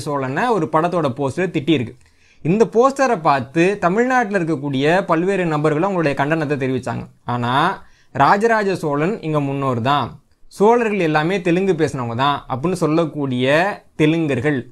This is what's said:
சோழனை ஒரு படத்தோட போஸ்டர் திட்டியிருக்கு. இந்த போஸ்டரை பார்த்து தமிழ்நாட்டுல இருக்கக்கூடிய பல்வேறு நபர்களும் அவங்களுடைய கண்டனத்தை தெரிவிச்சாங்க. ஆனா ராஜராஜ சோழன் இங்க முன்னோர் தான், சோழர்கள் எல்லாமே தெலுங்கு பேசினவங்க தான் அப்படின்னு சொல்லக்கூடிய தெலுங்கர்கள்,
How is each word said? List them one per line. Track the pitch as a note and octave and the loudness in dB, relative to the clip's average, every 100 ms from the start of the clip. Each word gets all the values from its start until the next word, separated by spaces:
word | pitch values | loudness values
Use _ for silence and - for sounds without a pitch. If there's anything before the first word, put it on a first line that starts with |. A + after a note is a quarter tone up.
சோழனை | C3+ C#3+ C3 C#3+ B3 G#3+ | -4 -4 -4 -2 0 0
ஒரு | D#3 | 0
படத்தோட | D#3 E3+ F3 D3+ A#2+ | 0 0 0 -2 -2
போஸ்டர் | C#3 B2 F#3 | -4 -2 -4
திட்டியிருக்கு. | E3 C#3 D3+ A2 - _ _ _ - | -2 0 0 -2 -10 _ _ _ -6
இந்த | C#3+ F#3+ G#3 | 0 2 2
போஸ்டரை | - C4 C4+ C4 G#3+ | 4 2 2 0 2
பார்த்து | D#3 C#3 A#2+ E3 F3 G3+ F3 | 2 2 0 2 2 2 0
தமிழ்நாட்டுல | G3+ B3 B3+ A3 G3+ | 2 2 0 0 -2
இருக்கக்கூடிய | E3 D3 C#3+ C3 C#3+ F3+ F#3 | -2 -4 -4 0 2 2 2
பல்வேறு | E3 F3+ G3 F3 | 0 0 0 0
நபர்களும் | D3+ D#3 D3+ F#3+ | 0 0 0 0
அவங்களுடைய | F#3 D3+ C3+ | 0 0 0
கண்டனத்தை | C#3+ D#3+ C#3+ D3 | 0 0 -2 -2
தெரிவிச்சாங்க. | C3 B2+ B2 A#2+ A#2+ _ - | -2 -2 -4 -6 -8 _ -6
ஆனா | A#2+ A#2+ C3 E3+ G3 - - _ | -4 0 0 0 -2 -12 -20 _
ராஜராஜ | B2+ C#3 G3+ A#3 A3 G3 F3 | 0 2 4 2 2 0 -2
சோழன் | D#3+ C#3+ E3 A3+ | -2 -2 -2 -4
இங்க | D#3+ D3+ | -4 -2
முன்னோர் | C#3 C#3 C#3 A#2+ A#2+ | -2 -2 -2 -2 0
தான், | C#3+ A#2 - _ _ - | 0 -2 -10 _ _ -14
சோழர்கள் | - G3+ A#3+ A3 G3+ E3 | 0 4 4 2 0 0
எல்லாமே | D3+ D#3 G3 F3 | 0 0 0 0
தெலுங்கு | F3 G3 D#3+ | 2 2 0
பேசினவங்க | D#3 C#3 A#2+ A#2 | -2 -2 -6 -2
தான் | C#3+ C#3+ - | 0 -2 -4
அப்படின்னு | B2 D#3+ F3+ | -4 -2 -2
சொல்லக்கூடிய | D#3 D#3+ E3 C#3+ C#3 B2 B2+ D3+ F#3+ G3+ - - | 0 0 0 -2 -4 0 2 2 0 -4 -8 0
தெலுங்கர்கள், | D#3 E3 D#3 B2+ D3 C#3 A#2 | 2 2 0 -2 -2 -2 -4